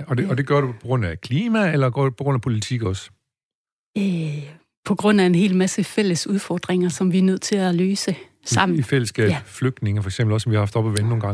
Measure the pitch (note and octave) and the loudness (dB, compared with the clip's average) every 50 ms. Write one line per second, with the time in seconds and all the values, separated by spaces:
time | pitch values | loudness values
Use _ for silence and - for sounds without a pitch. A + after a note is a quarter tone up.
0 | C#3+ - B2+ A#2+ - F#3+ B2 B2 C#3 C#3+ C#3+ C#3+ C#3 B2+ A#2 G#2+ - A#2 C3 B2 | -2 -2 -2 -2 0 0 -2 -2 0 2 2 2 2 0 -6 -8 -4 -2 -2 0
1 | G#2 E2+ E2 - - - B2 E3 A#3 A#3 A3 A3 G3+ E3 D#3 C#3+ C3+ B2+ A2+ C#3 | 0 -2 -4 -8 -6 -4 -2 -2 0 0 2 2 2 2 2 2 0 0 0 0
2 | C3+ C3+ A#2+ - C3+ C#3+ C3+ A#2+ - C3 A2+ G#2+ - - B2+ A#2 A2 F#2 F#2+ - | 0 0 -2 -2 -2 -2 -2 0 0 -2 -2 -2 -2 -4 -4 -2 -2 -4 -4 -4
3 | - - _ _ _ _ _ _ _ _ _ _ _ _ _ _ _ _ _ G#3 | -10 -16 _ _ _ _ _ _ _ _ _ _ _ _ _ _ _ _ _ -2
4 | G3 G3 F3 E3 D#3+ D3+ D3 D3 C#3+ C#3+ D3+ - _ _ _ _ _ - G3+ - | 0 0 0 -2 -4 -4 -6 -8 -10 -12 -18 -20 _ _ _ _ _ -2 -2 2
5 | G3+ G#3 G#3+ G3+ F3+ F3+ F3 E3+ G#3 G3 F#3 F#3 F#3 F#3 - - F#3+ - - A3 | 2 4 4 6 6 6 4 4 4 4 4 2 2 2 0 -2 -4 -2 0 0
6 | G#3 F#3+ E3+ - - - G3 G3 - - E3+ F3+ - - F3+ F3+ F3+ F3 - - | 0 2 0 -2 -2 -2 -2 -4 -2 -4 -6 -6 -2 -2 0 0 0 0 0 0
7 | F#3+ F#3 E3+ F#3+ F#3 F#3 F#3 F3+ - - G#3 G3 F#3+ F#3 F3 E3+ F#3 F#3+ G3 - | 0 2 4 4 4 4 2 0 -2 -2 0 0 2 2 2 2 2 0 0 -2
8 | - G3 F3+ - - - _ _ _ - B2 - G3 F#3 E3+ D#3 B2 - C#3+ C3 | -2 -4 -4 -6 -10 -18 _ _ _ -2 0 2 2 2 0 0 0 0 0 0
9 | A#2 G#2+ - - A2 G2+ E2 C#2 - - - - B2+ C3 - - A2+ G2+ G2+ G#2 | 0 -2 0 0 2 2 2 0 -6 -12 -6 -4 -4 -4 -2 -2 -2 -2 -2 -2
10 | F#2+ F#2+ - - A#2 G#2+ G#2+ G#2+ - A#2 G#2 G#2+ G2+ G2+ - A#2 A2 A2+ G2+ G#2 | -2 -4 -2 -2 0 0 0 0 0 0 2 2 2 0 0 0 0 0 0 0
11 | G#2 A2+ A#2 A2 G2+ G2+ | 0 0 0 0 -2 -2